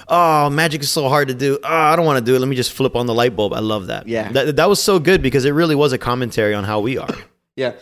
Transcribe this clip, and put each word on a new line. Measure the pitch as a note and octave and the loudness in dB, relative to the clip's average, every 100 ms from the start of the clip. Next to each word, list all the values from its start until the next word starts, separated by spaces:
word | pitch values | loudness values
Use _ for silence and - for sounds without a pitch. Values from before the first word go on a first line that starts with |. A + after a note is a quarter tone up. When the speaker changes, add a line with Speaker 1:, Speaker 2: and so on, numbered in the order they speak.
| - | -2
Speaker 1:
"Oh, | E3+ E3 D3+ D3 | 2 4 4 2
magic | C#3+ E3 D3+ | 0 0 -2
is | C#3 | -4
so | E3 C3+ | -2 2
hard | D3 C3+ | 2 0
to | |
do. | B2+ C#3 C#3 | -2 -2 -2
Oh, | C#3 | -2
I | D#3+ D3+ E3 | 2 2 4
don't | |
wanna | D#3+ C3 | 2 2
do | A#2 C3 | 2 2
it. | |
Let | C3 | 2
me | B2+ | -2
just | A#2+ | -2
flip | - C3+ | -2 -2
on | A#2+ B2 | -2 -2
the | |
light | A#2 B2 | 2 2
bulb." | G#2 G#2 | 0 -2
I | A2+ | -2
love | A2 G#2+ F2+ | -2 -4 -6
that. | G#2+ G#2+ | -10 -6
Speaker 2:
Yeah. | A2+ G#2+ | -6 -2
Speaker 1:
That, | C3 C3+ C#3+ | -2 0 2
that | F3 | 2
was | G3 | 2
so | - F#3+ | 2 2
good | D3 F#3 | 2 2
because | C3 C3+ | 2 0
it | C3+ | 0
really | D3 E3+ | 2 2
was | C#3+ D3 | 2 2
a | B2+ | 0
commentary | B2 B2 A#2+ G#2+ G#2+ | -4 -4 -4 -2 0
on | G#2 | 0
how | G2 G#2+ | -2 -2
we | G#2+ C3 | -2 -4
are. | - | -6
Speaker 2:
<coughs> | - - _ _ - | -10 -14 _ _ -8
Yeah. | B2+ - | -6 -8